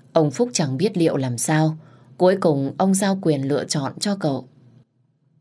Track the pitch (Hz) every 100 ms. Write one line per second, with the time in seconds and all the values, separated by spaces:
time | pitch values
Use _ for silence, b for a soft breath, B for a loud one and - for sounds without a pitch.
0 | b 165 151 131 240 - 143 131 202 180
1 | 160 143 131 117 - 156 160 156 B B
2 | B B 180 190 175 139 139 - 190 190
3 | 202 196 170 143 135 143 - 151 139 -
4 | 208 196 156 131 - _ - - _ _
5 | _ _ _ _